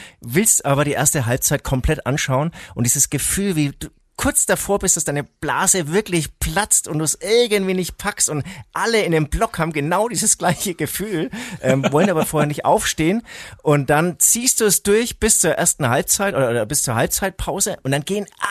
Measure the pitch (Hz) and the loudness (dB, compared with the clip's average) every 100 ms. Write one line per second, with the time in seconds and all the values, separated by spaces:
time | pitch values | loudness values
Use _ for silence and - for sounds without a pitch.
0 | - - 117 135 220 - 143 139 147 135 | -20 -18 -4 2 2 2 2 2 2 0
1 | 147 156 117 127 - 143 - 131 - - | 0 0 0 0 0 -2 0 -2 0 -2
2 | - 143 - 131 156 - - - 117 147 | -2 -2 0 0 -2 -6 -10 -2 0 2
3 | - 139 - - 202 165 143 135 156 - | 0 -2 -2 -2 0 0 -2 -4 -14 -18
4 | _ - 269 - - 190 - 196 190 - | _ -4 -2 0 2 0 0 0 0 0
5 | 156 143 143 _ 156 131 185 190 147 180 | -2 -4 -6 _ -4 0 2 0 0 -2
6 | 214 175 139 - - 160 - - - 156 | 0 -2 -2 -4 -4 -2 0 0 0 -2
7 | 156 - 180 226 240 208 190 185 175 - | -2 -4 0 2 4 2 0 -2 -4 -6
8 | 202 - - 147 147 190 - 160 202 226 | -6 -2 -2 -2 -6 -12 -10 -4 0 2
9 | 170 160 147 165 226 - 160 156 143 180 | 2 2 0 0 -2 0 -2 -2 0 0
10 | 226 160 214 - 170 156 208 165 151 - | 0 0 0 2 0 0 -4 -4 -4 -4
11 | 208 180 143 208 247 196 127 131 131 139 | -4 -4 -4 -6 -10 -4 0 2 2 2
12 | 196 165 127 156 147 147 120 170 - - | 2 2 2 2 2 0 2 2 2 0
13 | 160 214 - - - - - 147 131 147 | 0 0 -4 -14 -18 -6 0 2 4 2
14 | 175 - - 233 247 - 220 - - 208 | 2 2 0 2 0 2 2 2 4 2
15 | 240 - 220 - 175 - 165 - 123 131 | 2 0 0 2 2 2 0 0 2 2
16 | - - 196 135 131 117 107 147 - 117 | 0 0 0 0 0 0 0 -2 -2 0
17 | 151 - 196 190 - 160 202 165 131 139 | 0 0 -4 -4 -6 -4 -4 -4 -2 -2
18 | 147 202 196 - 202 | -2 -4 -4 -6 -4